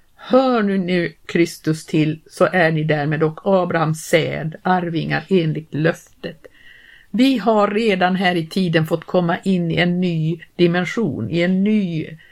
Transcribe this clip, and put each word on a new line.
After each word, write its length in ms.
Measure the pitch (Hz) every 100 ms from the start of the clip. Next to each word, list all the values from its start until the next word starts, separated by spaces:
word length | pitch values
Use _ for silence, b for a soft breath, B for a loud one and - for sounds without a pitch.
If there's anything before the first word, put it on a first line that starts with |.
| _ _
Hör 480 | - 254 262 240
nu, 140 | 202 196
nu 360 | 175 180 170 - -
Kristus 600 | 175 170 - - 160 -
till, 360 | 165 151 156 -
så 160 | - 175
är 260 | 185 165
ni 120 | 156
därmed 400 | 156 151 143 151
och 160 | 156 160
Abrahams 580 | 202 190 180 170 156 160
säd, 540 | - 165 143 143 156 160
arvingar 600 | 190 185 175 165 147 147 -
enligt 440 | 190 160 156 156
löftet. 760 | 143 160 170 - _ 85 - - B B B B B B
Vi 260 | 202 269 254
har 300 | 208 214 202
redan 480 | 208 226 185 180 185
här 200 | 190 180
i 120 | 160
tiden 380 | 196 180 165 160
fått 200 | 165 -
komma 320 | 180 170 180
in 280 | 190 185 170
i 40 | 160
en 260 | 175 180
ny 380 | 185 165 156 170 - -
dimension, 760 | 170 175 180 - 196 107 113
i 120 | 170
en 220 | 175 185
ny, 440 | 202 214 185 160 - 160 B